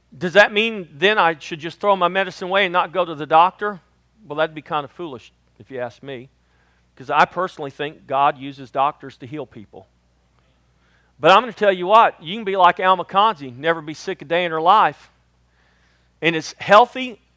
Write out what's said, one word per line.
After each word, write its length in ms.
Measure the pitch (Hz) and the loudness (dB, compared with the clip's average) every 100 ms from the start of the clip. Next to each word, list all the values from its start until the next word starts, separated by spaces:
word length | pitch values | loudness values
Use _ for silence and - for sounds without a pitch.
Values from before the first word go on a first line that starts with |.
| _ 131 | _ -10
"Does 180 | 175 | 0
that 180 | 202 214 | 4 4
mean 360 | 208 226 214 156 | 2 -2 -4 -12
then 260 | 143 196 214 | -2 0 2
I 200 | 170 156 | 2 0
should 200 | - 165 | -10 -12
just 220 | 165 - | -12 -4
throw 160 | 208 190 | 0 2
my 120 | 175 | 0
medicine 400 | 190 185 - 185 | -2 -4 -6 -4
away 180 | 196 185 | -2 0
and 60 | |
not 200 | 180 175 | -2 -2
go 120 | 180 | -4
to 120 | 165 147 | -6 -6
the 100 | 151 | 2
doctor?" 540 | 160 180 - 208 180 _ _ _ _ 170 | 4 4 0 -8 -8 _ _ _ _ -10
Well, 100 | 147 | -4
that'd 180 | 160 | -4
be 80 | 151 | -6
kind 220 | - 151 | -8 -8
of 80 | 139 | -8
foolish 400 | - 170 120 - _ _ _ | -14 -14 -14 -18 _ _ _
if 120 | 110 | -14
you 100 | 127 | -10
ask 220 | 120 - | -10 -12
me, 280 | 135 127 135 _ _ _ _ _ _ - | -16 -16 -18 _ _ _ _ _ _ -18
'cause 140 | 131 | -2
I 160 | 147 180 | 2 2
personally 440 | 175 185 - 143 | 0 -8 -8 -12
think 360 | - 147 - 127 | -8 -10 -10 -6
God 320 | 135 143 139 | 0 0 -2
uses 320 | 139 135 131 | -10 -16 -8
doctors 460 | 143 143 - 135 - | -2 -2 -4 -18 -18
to 80 | 120 | -14
heal 200 | 151 170 | -14 -14
people. 400 | 117 95 - - _ _ _ _ _ _ _ _ _ _ _ _ - | -16 -20 -20 -20 _ _ _ _ _ _ _ _ _ _ _ _ 0
But 100 | 156 | 4
I'm 100 | 196 | 4
gonna 120 | 247 | 4
tell 200 | - 202 | -2 0
you 140 | 185 180 | 0 4
what, 340 | 220 185 - | 6 4 0
you 160 | 156 226 | -12 -8
can 80 | |
be 120 | 190 190 | -4 4
like 240 | 175 175 | 4 4
Alma 240 | 185 185 | 0 0
Kanzi, 500 | 160 190 220 156 135 | 0 0 0 -2 -12
never 260 | 123 160 165 | -6 -2 -2
be 140 | 151 | -6
sick 280 | - 190 180 | -12 -10 -10
a 20 | |
day 200 | 143 170 | -4 -4
in 60 | 175 | -2
her 100 | 160 | -2
life. 500 | 170 214 165 - _ _ _ _ _ _ _ _ _ _ _ - | 2 4 2 -2 _ _ _ _ _ _ _ _ _ _ _ -4
And 140 | 160 | -2
as 200 | 160 - - | -2 -8 -8
healthy 640 | - 208 240 254 254 208 _ | 4 6 6 -2 -10 -14 _